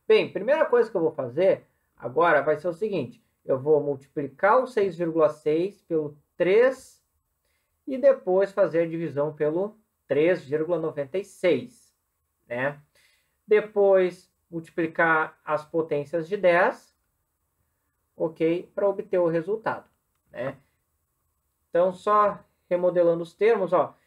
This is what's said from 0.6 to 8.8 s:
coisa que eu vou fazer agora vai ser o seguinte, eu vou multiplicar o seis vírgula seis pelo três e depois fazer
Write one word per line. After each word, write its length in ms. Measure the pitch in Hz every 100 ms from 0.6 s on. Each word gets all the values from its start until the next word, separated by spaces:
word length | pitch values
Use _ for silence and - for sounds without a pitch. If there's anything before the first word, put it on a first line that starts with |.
| 311
coisa 240 | 240 226
que 80 | 190
eu 40 |
vou 100 | 160
fazer 520 | - 127 131 190 160 - _ _ _
agora 460 | 127 135 170 151
vai 160 | 135 147
ser 120 | 180
o 40 |
seguinte, 500 | 165 214 185 120 - _ _ -
eu 140 | 135
vou 240 | 139 151
multiplicar 800 | 143 135 - - 139 - 196 247
o 20 | 254
seis 320 | - 196 165
vírgula 320 | 170 160 151
seis 500 | 151 151 156 185 -
pelo 340 | _ 165 147 143 _ _
três 680 | 175 208 254 262 - _ _ _ _ _ _ _ _ _ -
e 140 | 262
depois 520 | 277 247 - 185 196
fazer 300 | 196 185 160